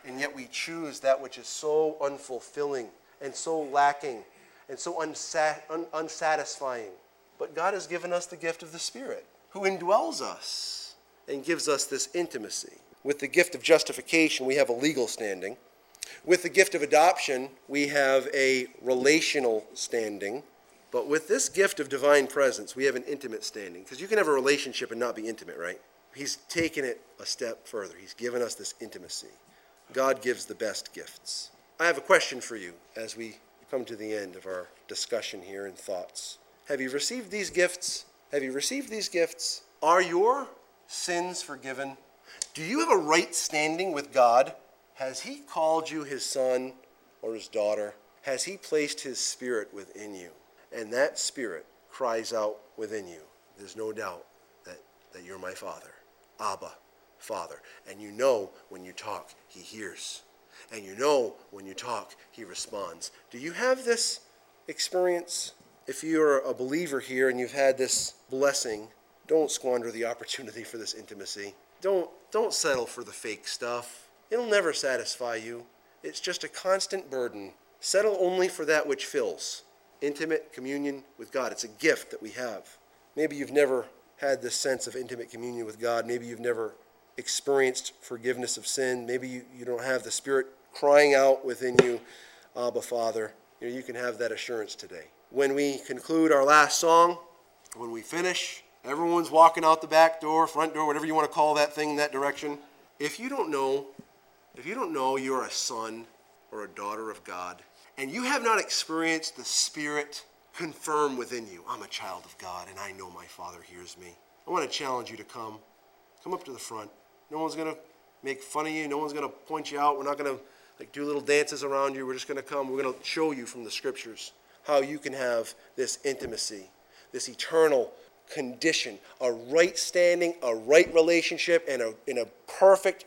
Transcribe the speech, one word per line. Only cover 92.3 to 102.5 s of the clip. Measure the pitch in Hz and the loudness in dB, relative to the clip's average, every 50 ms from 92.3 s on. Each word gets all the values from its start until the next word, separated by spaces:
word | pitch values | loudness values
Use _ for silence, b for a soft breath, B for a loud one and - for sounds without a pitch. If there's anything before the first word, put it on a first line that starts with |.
| B B B B _ | B B B B _
"Abba, | 123 123 120 113 120 | -2 -2 -2 -2 -2
Father." | - - 123 117 113 113 107 113 107 107 - - _ _ _ _ | -4 -2 -2 0 0 0 0 -2 -4 -4 -8 -16 _ _ _ _
You | 120 120 | -8 -8
know, | 123 | -8
you | 131 | -8
can | 123 - 117 | -8 -8 -6
have | 120 123 120 113 107 | -4 -4 -4 -2 -2
that | 120 113 | -2 -2
assurance | 110 107 - - 120 113 104 - - | -2 -4 -6 -6 -4 -6 -6 -6 -10
today. | - - 95 92 82 76 - _ _ _ _ | -14 -14 -16 -16 -16 -18 -20 _ _ _ _
When | 113 131 139 139 139 | 0 2 2 4 4
we | 143 143 143 139 127 | 2 2 0 0 -4
conclude | - - 131 123 - - 160 165 160 160 | -6 -8 -10 -10 -4 0 4 4 6 6
our | 156 139 135 | 6 6 8
last | 143 151 151 147 143 - - | 10 10 10 8 8 4 2
song, | 175 165 165 170 170 175 175 170 - - - - _ _ _ _ _ - - | 6 8 10 10 10 8 4 -2 -10 -18 -20 -20 _ _ _ _ _ -20 -14
when | 113 120 120 | -12 -10 -8
we | 113 113 | -8 -10
finish, | 107 - 151 170 170 180 175 - - - - - - _ _ _ - | -10 -6 -4 -2 -2 0 -2 -2 -4 -6 -10 -14 -18 _ _ _ -8
everyone's | 123 139 151 170 170 170 170 165 135 | -6 -4 -2 0 2 2 2 2 4
walking | 143 160 165 165 165 175 160 | 8 10 10 10 10 6 6
out | 160 160 160 | 6 6 6
the | 165 | 4
back | 156 156 160 165 165 160 - | 4 8 8 8 8 6 0
door, | 156 151 156 160 160 | -2 2 4 4 4
front | 156 - 147 160 160 | 4 4 0 0 0
door, | 160 156 156 | 0 0 0
whatever | 151 147 151 156 | 0 0 0 -2
you | 160 156 | 2 2
want | 156 151 151 | 2 2 2
to | - | 4
call | 165 151 151 147 | 4 4 4 6
that | 151 147 147 - | 4 2 2 2
thing | 151 151 151 | -2 -2 -2
in | 147 | 2
that | 147 147 147 | 0 0 0
direction. | 135 135 139 143 139 - 151 147 | 0 -2 -2 -2 -2 -4 -6 -8